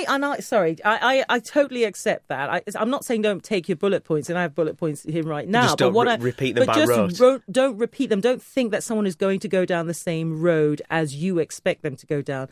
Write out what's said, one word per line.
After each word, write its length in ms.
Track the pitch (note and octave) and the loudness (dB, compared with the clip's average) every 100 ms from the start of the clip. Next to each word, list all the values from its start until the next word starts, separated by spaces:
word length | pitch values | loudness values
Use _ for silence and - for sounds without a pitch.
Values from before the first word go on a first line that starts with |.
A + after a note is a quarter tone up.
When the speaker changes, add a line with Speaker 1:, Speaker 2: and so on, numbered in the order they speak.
| - | 0
Speaker 1:
and 160 | C#4 C#4+ | -2 -2
I, 120 | C#4 | -4
sorry, 380 | - A#3 E3 D#3+ G#3 | -2 0 0 0 0
I, 380 | A3 A#3+ C4+ - | 2 2 2 2
I, 60 | A#3+ | -2
I 40 | |
totally 440 | - D4+ C#4+ B3 | 0 0 0 0
accept 460 | A3 - A3 E3+ - | -2 -2 -4 -4 -4
that. 200 | C3+ C#3 | -6 -2
I, 120 | B2 - - | -4 -4 -4
I'm 140 | A3 | -2
not 160 | C#4 - | -2 -2
saying 160 | A3+ | -2
don't 200 | G#3+ F#3 | 0 -2
take 240 | - G3+ E3 | -2 -4 -2
your 80 | E3+ | -2
bullet 280 | G3+ F3+ - | 0 -2 0
points, 240 | D#3 C#3+ | -4 -2
and 80 | F3 | -2
I 40 | |
have 120 | E3+ C#3+ | -4 -2
bullet 220 | D#3 - | -2 -2
points 260 | E3 D3 | -6 -6
here 200 | - D#3+ | -6 -4
right 240 | D#3 D3 E3+ | -2 -4 0
now. 160 | A3+ | 2
Speaker 2:
Just 140 | A#3 D3+ | 4 4
Speaker 1:
but 80 | C3 | 4
Speaker 2:
don't 80 | |
Speaker 1:
what 140 | A2 A#3+ | 4 2
Speaker 2:
re-, 60 | |
Speaker 1:
I, 20 | A3 | 2
Speaker 2:
repeat 360 | B2 - C3+ A#2 | -2 -2 -2 2
them 120 | B3 | 4
Speaker 1:
but 60 | |
Speaker 2:
by 60 | A2+ D#4 | 4 4
Speaker 1:
just 60 | |
Speaker 2:
rote. 280 | A#2 G2+ F2+ | 4 2 4
Speaker 1:
ro-, 220 | B3+ C4+ - | 4 4 -2
don't 260 | F#3+ C4+ G3+ | 0 0 0
repeat 280 | A#3 - A#3+ | -4 -2 -2
them. 140 | G3+ | 0
Don't 200 | A#3 B3+ | 0 -2
think 300 | - - A#3+ | -4 -2 0
that 120 | G3 | -2
someone 220 | - A3 G3+ | -2 -2 -2
is 80 | D#3+ | 0
going 240 | F#3+ G3 | -2 -2
to 60 | G3+ | 0
go 160 | F#3+ F3+ | 0 0
down 220 | F3 E3 | 0 -2
the 60 | E3 | -6
same 440 | - E3 E3 D#3 | -4 -4 -2 0
road 400 | F3 D#3+ D3+ D3+ - | 2 4 2 0 -4
as 260 | D#3+ D#3 C#3 | -2 -2 -4
you 240 | F#3 F3 | -4 -2
expect 420 | D3+ - F#3+ D#3 | -4 -2 -2 -2
them 120 | D#3 C3 | -4 -8
to 80 | - | -6
go 160 | D3 | -6
down. 260 | C#3 C3+ C3+ | -4 -8 -8